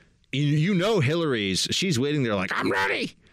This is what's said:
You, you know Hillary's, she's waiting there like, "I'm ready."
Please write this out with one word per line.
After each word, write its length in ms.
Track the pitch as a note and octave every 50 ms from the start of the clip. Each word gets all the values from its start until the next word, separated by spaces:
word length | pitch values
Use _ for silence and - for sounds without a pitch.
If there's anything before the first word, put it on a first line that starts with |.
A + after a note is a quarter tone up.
| _ _ _ _ _ _
You, 120 | - C3+ D3
you 300 | D3 D3 D3+ D3+ F#3 G#3
know 280 | F3 F3 G#3 A#3 G3+
Hillary's, 640 | C3+ A#2+ D#3 F3 E3 D#3 C3 A2+ G2+ G2 F#2+ E2+ - -
she's 280 | - - - G3 E3 A#2
waiting 240 | C3 C#3+ D3+ D3+ C3+
there 120 | A#2 G#2
like, 160 | G2 F#2 G2 F#2
"I'm 160 | - - -
ready." 440 | - - - - - D4 - - - - _ -